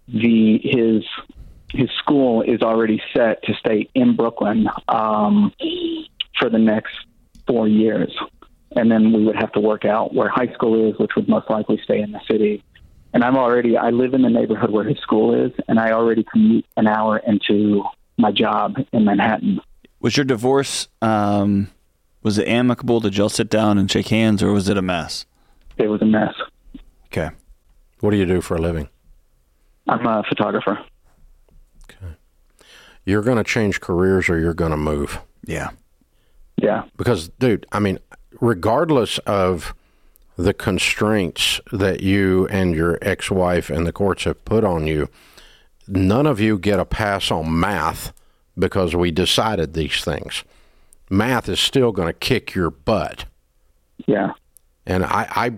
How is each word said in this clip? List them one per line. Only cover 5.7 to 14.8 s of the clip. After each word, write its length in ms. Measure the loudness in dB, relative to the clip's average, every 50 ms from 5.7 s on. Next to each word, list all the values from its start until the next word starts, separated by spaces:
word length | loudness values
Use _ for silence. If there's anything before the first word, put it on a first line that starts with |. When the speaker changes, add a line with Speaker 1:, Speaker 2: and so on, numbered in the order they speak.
| -6 -4 -6 -6 -6 -8 -10 -12 _ -14 -14 -8 -4 -2
Speaker 1:
for 120 | -2 0
the 80 | 2 2
next 340 | 4 4 2 0 -4 -8 -12 -16 -20 _ _ _ _ _ -20 -12 -4
four 200 | -2 0 0 2
years. 480 | 2 2 4 2 2 2 0 -2 -4 -6 -10 -12 -12 _ -20 -20 _ _ _ _ -6 -2
And 140 | 0 2 4
then 220 | 4 4 4 4
we 120 | 4 4 2
would 120 | 2 0
have 160 | 0 -2 -2
to 80 | 0 0
work 240 | 0 0 0 0 0
out 300 | 0 0 0 0 -2 -2
where 140 | -2 0 0
high 240 | 0 -2 -2 -4 -4
school 340 | -2 0 2 2 2 2 0
is, 80 | 0 0
which 140 | -2 -2 0
would 120 | -2 0 0
most 200 | 0 0 0 -2
likely 320 | -2 -2 -2 -2 -4 -4 -2
stay 160 | -2 -2 -2
in 120 | -2 -4
the 80 | -8 -8 -4 -2
city. 320 | 0 2 2 0 0 -2 _ _ _ -20 -20 -20 -20 -20 -10 _ 0
And 80 | 0 2
I'm 120 | 2 2
already, 400 | 2 2 2 2 2 2 2 2 2
I 120 | 2 0
live 220 | 0 0 0 2 2
in 80 | 2
the 80 | 4 4
neighborhood 400 | 4 2 2 0 0 0 0 0
where 140 | 0 0